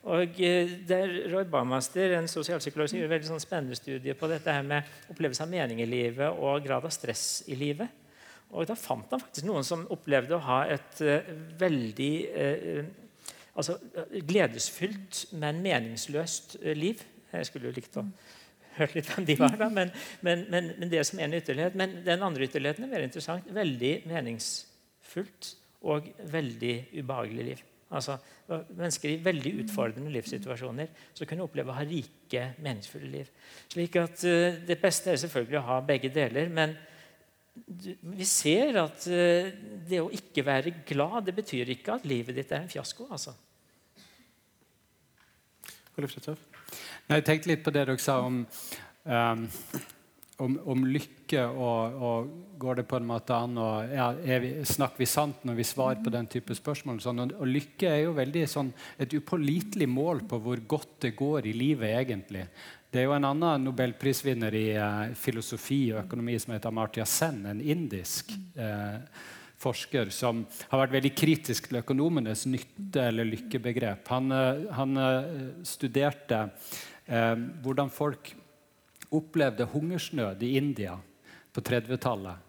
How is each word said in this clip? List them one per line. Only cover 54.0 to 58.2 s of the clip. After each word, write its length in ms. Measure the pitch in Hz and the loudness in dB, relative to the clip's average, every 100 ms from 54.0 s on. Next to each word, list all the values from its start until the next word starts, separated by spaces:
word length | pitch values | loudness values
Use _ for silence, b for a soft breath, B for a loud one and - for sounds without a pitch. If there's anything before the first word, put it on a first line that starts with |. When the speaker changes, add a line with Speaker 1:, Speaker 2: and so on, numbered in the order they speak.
| 123 135 | 0 0
Speaker 3:
er 160 | 170 127 | 2 2
vi, 120 | 123 143 139 | 2 -2 -2
snakker 380 | - - - | 2 0 2
vi 40 | 127 | 0
sant 340 | - 147 135 | 2 0 -2
når 140 | 127 117 | -4 -2
vi 80 | 113 | -2
svarer 320 | - 131 107 | 0 0 2
på 100 | 113 | 0
den 120 | 120 117 | -2 -2
type 240 | 127 - 117 | -6 -4 -6
spørsmål? 460 | - 143 143 117 | -4 -6 -4 -4
Sånn, 160 | 123 120 123 | -4 -2 -2
og, 80 | - | -2
og 140 | 131 | 0
lykke 400 | 135 143 - 185 | 0 -2 0 2
er 100 | 151 160 | 4 2
jo 100 | |
veldig 300 | 156 | 2